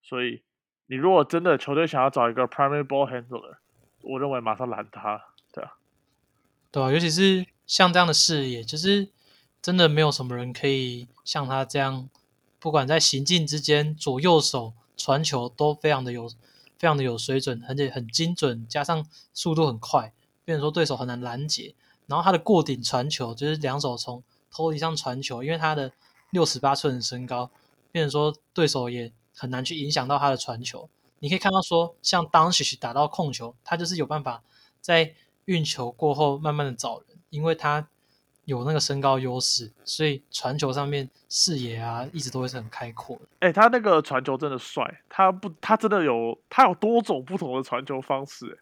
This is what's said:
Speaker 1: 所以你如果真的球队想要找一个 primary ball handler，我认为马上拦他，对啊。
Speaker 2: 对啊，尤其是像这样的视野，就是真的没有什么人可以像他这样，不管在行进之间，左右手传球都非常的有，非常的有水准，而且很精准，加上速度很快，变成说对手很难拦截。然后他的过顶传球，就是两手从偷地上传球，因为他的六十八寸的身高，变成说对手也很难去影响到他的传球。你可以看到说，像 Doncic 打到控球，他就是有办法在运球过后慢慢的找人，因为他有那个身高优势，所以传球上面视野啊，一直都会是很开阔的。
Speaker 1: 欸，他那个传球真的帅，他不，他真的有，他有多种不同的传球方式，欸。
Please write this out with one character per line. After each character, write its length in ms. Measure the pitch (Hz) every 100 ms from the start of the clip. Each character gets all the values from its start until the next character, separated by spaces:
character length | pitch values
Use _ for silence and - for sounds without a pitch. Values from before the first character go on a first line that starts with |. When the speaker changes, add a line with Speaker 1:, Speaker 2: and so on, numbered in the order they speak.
Speaker 1:
所 220 | - 127
以 180 | 123 117 _ _ _ _ _
你 100 | 131
如 140 | 165
果 120 | 185
真 200 | - 170
的 160 | 180 139
球 160 | -
队 120 | 143 165
想 160 | 151
要 60 | 131
找 220 | 135 120
一 20 |
个 160 | 117 123
primary 340 | - 139 147
ball 260 | 139 139 135
handler， 500 | 127 120 123 - - _ _ _ _
我 160 | - 135
认 120 | 143
为 100 | 131
马 160 | 113 107
上 120 | 123
拦 200 | 110 107
他， 320 | - 104 107 - _ _
对 100 | -
啊。 120 | - _ _ _ _ _ _ _ _ _ _
Speaker 2:
对 100 | 143
啊， 80 | 131
尤 80 | 151
其 120 | 170
是 340 | 156 196 185 180 _ -
像 260 | - 185
这 60 | 175
样 80 | 175
的 80 |
视 320 | 151 - 151 135
野， 160 | 120
就 140 | 113 156
是 300 | 185 202 196 _ _ _ _ _
真 160 | - 180
的 120 | 165
没 120 | 151
有 100 | 156
什 140 | 131
么 100 | 127
人 180 | 123 123
可 140 | 123 139
以 400 | 135 127 120 123 _
像 220 | - 156 131
他 180 | 135
这 140 | 131 147
样， 300 | 135 131 131 _ _ _ _ _
不 120 | 165
管 160 | 151 131
在 120 | 160
行 260 | - 135
进 220 | 143 180 151
之 140 | 151
间， 340 | 147 147 151
左 260 | 151 - 127
右 200 | 175 160
手 320 | - 131 113 - _ -
传 260 | - 139
球 260 | 156 135 123
都 260 | - 151
非 160 | 147 156
常 120 | 139
的 100 | 127
有， 160 | 120 117 - _ _ _ _
非 100 | 170
常 80 | 143
的 60 |
有 160 | 131 113
水 200 | - 135
准， 240 | 135 117 -
而 60 |
且 160 | 139 139
很 180 | 131 117
精 260 | 120 165
准， 320 | 175 143 117 113
加 160 | 151
上 220 | 143 160 156 - _
速 220 | - 175
度 120 | 160 151
很 120 | 113
快， 340 | - 139 117 _ _ _
变 120 | - 156
成 60 |
说 80 | 147
对 140 | 151 156
手 100 | 127
很 100 | 123
难 140 | 120
拦 260 | 123 120 151
截。 280 | - 113 _ _ _ -
然 120 | 147
后 60 |
他 80 | 175
的 60 | 175
过 200 | - 190
顶 220 | 151 120
传 260 | 113 127 139
球， 240 | - 120
就 140 | 113 147
是 80 | 156
两 200 | 143 139
手 160 | 143 120
从 240 | - 120 _ _ _
偷 220 | - 160
地 60 | 151
上 180 | 165 156
传 260 | 135 127
球， 220 | 135 120
因 60 | 135
为 40 | 165
他 200 | 156 151
的 160 | 131 _ _ _ _
六 140 | 185
十 140 | 151 127
八 160 | 139
寸 220 | 139 147 127
的 40 |
身 240 | 113 123
高， 240 | 127 123 123 _ _ _ _
变 100 | 170
成 80 | 151
说 260 | 147 151 147 _
对 140 | - 156
手 240 | 139 123
也 220 | 120 117 _ _
很 160 | - 127
难 160 | 127
去 120 | 131 165
影 120 | 143
响 200 | 147 127
到 100 | 143
他 100 | 143
的 80 | 131
传 240 | - 113
球。 300 | 123 - - _ _ _
你 80 | 143
可 80 | 185
以 20 |
看 140 | 202
到 80 | 190
说， 320 | 180 170 170 -
像 240 | - 180 160
Doncic 540 | 165 165 175 - -
打 120 | 123
到 140 | 127 151
控 260 | - 156
球， 220 | 135 117 -
他 140 | - 170
就 80 |
是 100 | 170
有 100 | 180
办 200 | - 151
法 180 | 135 117 _ _ _ _
在 340 | - 165 160 _ _ _
运 180 | - 175
球 300 | 151 - 120
过 200 | - 151
后 240 | 139 147 139
慢 160 | 156
慢 140 | 147 143
的 60 |
找 260 | 120 127 113
人， 180 | _ _ _
因 160 | 147
为 100 | 160
他 320 | 160 151 147 151 _ _ _ _ _
有 200 | - 123
那 80 | 131
个 80 | 156
身 200 | - 139
高 160 | 139 135
优 180 | 127 127
势， 320 | - - 110 _
所 200 | - -
以 160 | 156 139 _
传 260 | - 127 143
球 140 | 147
上 160 | 131 143
面 200 | 143 131 _ _
视 300 | - - 147
野 180 | 120 113
啊， 280 | 117 117 131
一 60 | 170
直 100 | 127
都 120 | 131
会 80 | 127
是 80 | 127
很 120 | 113
开 220 | - 120
阔 240 | 113 - 233
的。 40 | - _
Speaker 1:
欸， 120 | 180
他 160 | 165 226
那 100 | 240
个 240 | 214 160
传 220 | 147 131
球 120 | 143 131
真 140 | 147
的 80 | 127
帅， 420 | - - 123 - _
他 220 | - 190
不， 180 | 185 202 -
他 160 | - 214
真 120 | 214
的 140 | 202
有， 340 | 151 117 117 - _
他 180 | - 247
有 80 |
多 260 | 180 214 233
种 240 | 220 147
不 140 | 131 185
同 180 | 151 127
的 60 |
传 240 | 131 123 135
球 140 | 135
方 260 | 131 135 139
式， 200 | - -
欸。 120 | -